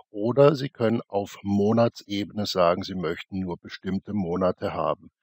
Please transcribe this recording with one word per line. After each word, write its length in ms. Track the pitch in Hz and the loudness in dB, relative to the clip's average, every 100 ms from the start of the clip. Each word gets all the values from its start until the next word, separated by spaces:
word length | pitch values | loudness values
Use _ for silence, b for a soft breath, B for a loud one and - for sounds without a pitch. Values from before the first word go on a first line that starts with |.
| - | -14
oder 460 | 107 113 117 143 143 | -4 0 6 6 6
Sie 120 | 139 | -2
können 340 | - 113 117 - | -2 0 0 -2
auf 300 | 101 101 - | -4 -6 -6
Monatsebene 1000 | 101 101 101 113 117 - - 101 101 104 101 | 0 2 4 4 2 0 -8 -6 -6 -6 -4
sagen, 380 | 92 85 92 | 2 2 2
Sie 120 | 95 92 | -2 -4
möchten 440 | 87 87 - 98 | -4 -6 -8 -8
nur 180 | 92 85 | -6 -8
bestimmte 560 | - - 98 95 - | -12 -12 -6 -6 -4
Monate 600 | 104 87 90 92 - 101 | -4 -2 0 0 -2 -4
haben. 380 | 85 78 76 - _ | -2 -2 -4 -8 _